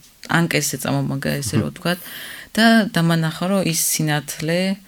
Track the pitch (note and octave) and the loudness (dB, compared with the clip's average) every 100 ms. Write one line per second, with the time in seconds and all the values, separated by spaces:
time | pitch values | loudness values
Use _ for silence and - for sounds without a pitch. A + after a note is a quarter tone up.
0 | - _ - E3 E3+ D3+ C#3+ C3+ - C#3 | -16 _ -2 2 2 2 0 -2 -2 0
1 | C#3 C#3 D3+ C#3+ C#3 G#2+ D3 - E3+ F3+ | 0 -2 -2 -4 -2 0 -2 -4 -4 -4
2 | - - - - - - A3+ A3+ F#3+ E3+ | -6 -14 -14 -16 -6 2 4 6 4 2
3 | E3 E3 D#3+ - F3+ G3 E3 D#3+ - - | 2 2 0 -2 0 0 2 0 0 0
4 | D#3 D3 C#3+ - D3+ F3 F#3+ G3 | 0 0 -2 -6 -2 0 0 -2